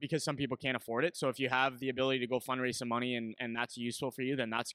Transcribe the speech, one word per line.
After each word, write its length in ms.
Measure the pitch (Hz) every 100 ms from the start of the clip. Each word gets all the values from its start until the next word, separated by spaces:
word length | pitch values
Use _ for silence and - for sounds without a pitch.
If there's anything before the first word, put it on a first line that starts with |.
because 220 | 143 156
some 120 | 156 139
people 200 | 139 127
can't 200 | 139 123
afford 280 | - 117
it. 120 | 160 -
So 120 | 139
if 100 | 127
you 100 | 131
have 300 | 127 135 123
the 100 | 131
ability 300 | 123 131 131
to 60 | 120
go 120 | 127
fundraise 360 | - 127 127 120
some 120 | 120
money 260 | 117 123
and, 200 | 120 113 107
and 180 | 123 113
that's 200 | 120 123
useful 340 | 120 - 135
for 120 | 127
you, 140 | 127 135
then 140 | 113
that's 240 | 113 120